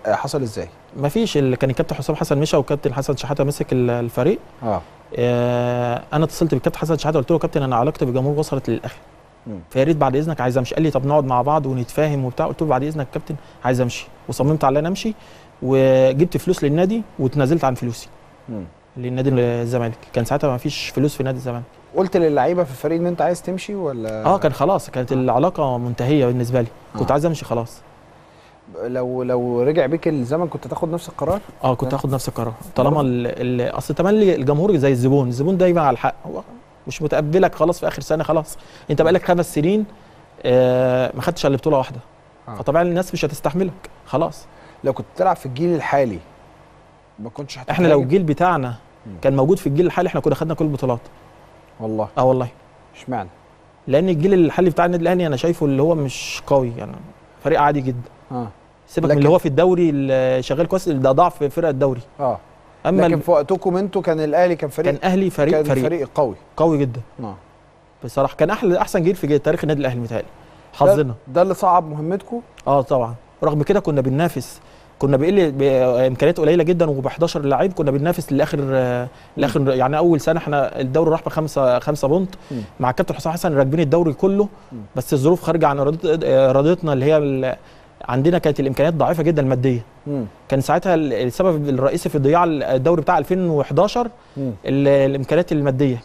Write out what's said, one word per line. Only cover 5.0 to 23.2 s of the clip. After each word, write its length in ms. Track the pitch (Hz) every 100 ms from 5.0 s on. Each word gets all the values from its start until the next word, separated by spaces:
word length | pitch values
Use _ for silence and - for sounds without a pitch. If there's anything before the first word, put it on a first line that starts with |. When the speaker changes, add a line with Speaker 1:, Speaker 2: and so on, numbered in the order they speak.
| - -
Speaker 2:
آه، 840 | 120 120 120 120 123 123 120 120 -
أنا 120 | 151 160
اتصلت 260 | - 165
بالكابتن 280 | 135 170 -
حسن 180 | 156 156
شحاتة، 220 | 151 156
قلت 120 | 123
له: 60 | 165
"كابتن، 260 | 165 156
أنا 120 | 135 120
علاقتي 300 | 131 - 139
بالجمهور 340 | 123 135 147
وصلت 300 | 151 135 -
للآخر. 280 | 113 123 - - - - _ -
Speaker 1:
مم. 120 | 98 85
Speaker 2:
فيا 140 | 131
ريت 140 | 139 156
بعد 180 | 135 131
إذنك 260 | 160 151
عايز 160 | 127 127
أمشي." 180 | 123 -
قال 80 |
لي: 80 | 160
"طب 140 | 135 135
نقعد 180 | 151
مع 180 | 135 123
بعض 240 | 127 156 135
ونتفاهم 600 | 127 120 - 151 143 127
وبتاع." 200 | 120 156
قلت 140 | 139
له: 60 | 160
"بعد 160 | 127
إذنك 240 | 147 156 131
يا 40 |
كابتن 220 | 156 - 151 - - 123
عايز 160 | 127
أمشي." 260 | 123 - - - -
وصممت 340 | 127 135 156
على 160 | 139 139
إن 60 | 156
أمشي، 280 | 190 226 214 - - - -
وجبت 760 | 127 135 131 131 131 135 175 147
فلوس 260 | - 180
للنادي 400 | 143 151 185 226 208 -
واتنازلت 440 | 135 143 131 165
عن 100 | 135 123
فلوسي. 320 | 120 117 - - - - -
Speaker 1:
مم. 140 | 110 87 - _ -
Speaker 2:
للنادي 320 | 123 127 135
الزمالك، 680 | 131 120 120 117 123 117 113 -
كان 120 | - 113
ساعتها 220 | 143 147
ما 80 | 123
فيش 320 | 147 - -
فلوس 260 | - 147 -
في 80 |
نادي 140 | 131 131
الزمالك. 260 | 127 120 120 - - 151
Speaker 1:
قلت 220 | 190 185
للعيبة 460 | 165 143 131 175
في 80 | 160
الفريق 280 | 131 151 165
إن 80 | 175
أنت 140 | 170